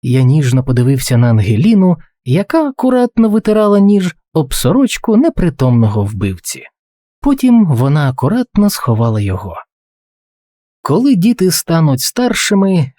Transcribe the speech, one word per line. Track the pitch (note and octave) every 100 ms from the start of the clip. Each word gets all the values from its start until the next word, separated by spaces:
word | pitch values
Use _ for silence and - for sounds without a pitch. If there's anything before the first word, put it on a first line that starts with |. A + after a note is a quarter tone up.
Я | B2+ B2+
ніжно | B2+ D3+ C3+ C3
подивився | C3 B2 B2 C3+ - B2
на | A#2+
Ангеліну, | A2+ G2+ A2 F#3 A3 F#3 E3+ - _ -
яка | D3 G3+ E4 D4+
акуратно | C4 B3+ B3+ B3 - A3+
витирала | A3 G#3+ G#3+ G#3+ G3+
ніж | G3 G3+ F3+ - _
об | D#3+ C#3
сорочку | - - A3+ C4 - - G#3+
непритомного | E4 - E3+ C3 B2+ A#2+ A2+ G#2+
вбивці. | G2+ G#2 G2+ F#2 - - - _ _ _ _ _
Потім | C#4 C#4 B3+ A#3 G3
вона | A#2+ C3+ D3+ C#3+
акуратно | C3 B2+ A3+ A#3+ - G#3
сховала | - - A2+ A#2 A2
його. | G2+ F#2 F#2+ - - _ _ _ _ _ _ _ _ _ _ _
Коли | - D#3 C4+ A3+
діти | F#3+ A#3 F#3
стануть | E3+ - E3 D#3 C3+
старшими, | - - B3 - - G3 G3 F#3 C3